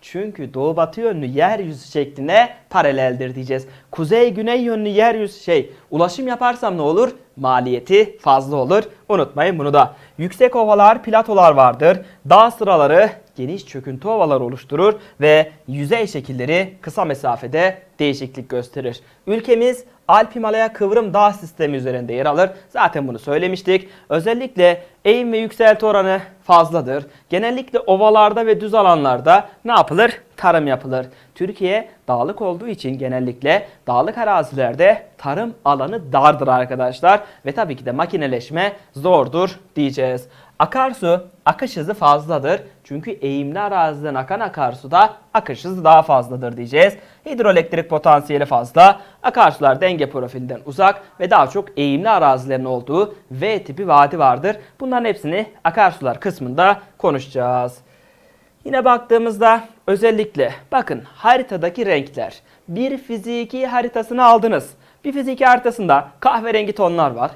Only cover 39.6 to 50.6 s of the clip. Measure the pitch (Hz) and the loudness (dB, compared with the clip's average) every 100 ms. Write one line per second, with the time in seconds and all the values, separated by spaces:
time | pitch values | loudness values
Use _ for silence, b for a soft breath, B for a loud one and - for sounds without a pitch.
39.6 | _ 156 139 135 131 127 - b b b | _ -4 -4 -2 -4 -4 -10 b b b
40.6 | 156 262 262 240 175 180 180 _ - 165 | -2 -2 -4 -2 -2 -2 -4 _ -4 -2
41.6 | 254 175 156 214 147 147 151 156 139 185 | -4 -8 -8 0 2 2 0 -4 -2 -4
42.6 | - B - 143 156 202 139 139 139 180 | -6 B -14 -12 -12 -8 -6 -6 -6 -6
43.6 | 208 190 160 147 151 131 131 202 208 160 | -4 -2 -2 -2 -8 -8 -6 -6 -6 -4
44.6 | 127 123 135 170 214 - _ - - 120 | -6 -6 -2 2 2 0 _ -4 -4 -8
45.6 | 175 185 165 160 156 135 120 127 123 117 | -10 -2 4 6 6 0 0 -8 -10 -10
46.6 | 120 143 196 202 B B 311 247 208 180 | -2 2 2 2 B B -10 -2 2 2
47.6 | 165 170 160 156 165 147 147 147 139 123 | 0 -4 -4 -2 4 2 2 -4 -2 -2
48.6 | 120 160 190 196 B B 190 240 180 143 | 0 6 6 6 B B -2 2 2 4
49.6 | 143 135 185 170 139 135 123 127 127 120 | 0 2 0 -2 -4 -6 -8 -10 -12 -12